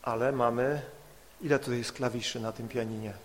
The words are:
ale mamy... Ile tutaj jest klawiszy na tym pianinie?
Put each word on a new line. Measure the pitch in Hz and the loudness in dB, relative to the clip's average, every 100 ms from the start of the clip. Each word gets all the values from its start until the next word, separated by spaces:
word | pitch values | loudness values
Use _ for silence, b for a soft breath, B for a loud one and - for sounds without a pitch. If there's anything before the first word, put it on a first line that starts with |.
ale | - 113 127 | -2 2 2
mamy... | 135 120 117 127 147 - - - - - - | 4 4 4 2 0 -4 -14 -20 -20 -20 -8
Ile | 156 143 | 2 2
tutaj | 135 120 | 4 -2
jest | 117 | -2
klawiszy | - 127 120 110 123 | -2 -2 0 -4 -2
na | 113 | -4
tym | 110 113 | -4 -4
pianinie? | 120 113 110 107 98 | -2 -2 -4 -6 -10